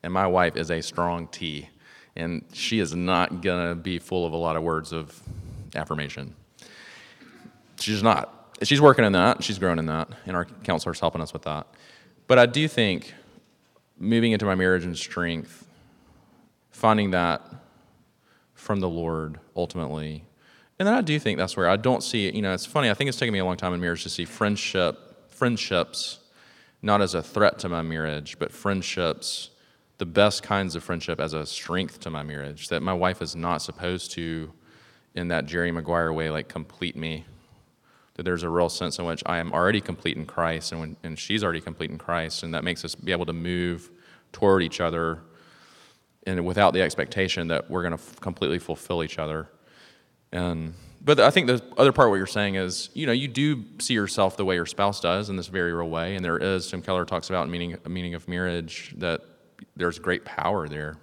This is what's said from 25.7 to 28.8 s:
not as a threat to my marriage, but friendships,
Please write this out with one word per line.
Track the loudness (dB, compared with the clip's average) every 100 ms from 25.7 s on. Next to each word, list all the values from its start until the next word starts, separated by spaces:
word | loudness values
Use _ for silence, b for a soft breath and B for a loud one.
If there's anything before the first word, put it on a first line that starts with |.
| 0 0 -4 -8 -10 _ b b b b b
not | 2 4
as | 4
a | 0
threat | -2 4 4 4
to | -4
my | -4
marriage, | -4 -4 -4 -6 -8 -8
but | -8
friendships, | -4 -2 -2